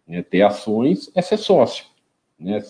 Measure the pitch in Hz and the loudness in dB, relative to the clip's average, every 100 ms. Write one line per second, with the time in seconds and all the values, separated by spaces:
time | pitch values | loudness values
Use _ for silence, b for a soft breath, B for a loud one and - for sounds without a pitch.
0 | - 87 - 92 101 104 110 107 135 190 | -12 -12 -4 2 2 2 -4 0 0 0
1 | - 185 175 214 - 175 113 - - _ | -2 -4 -2 -2 2 4 2 -2 -16 _
2 | _ _ _ _ 87 104 | _ _ _ _ -6 -6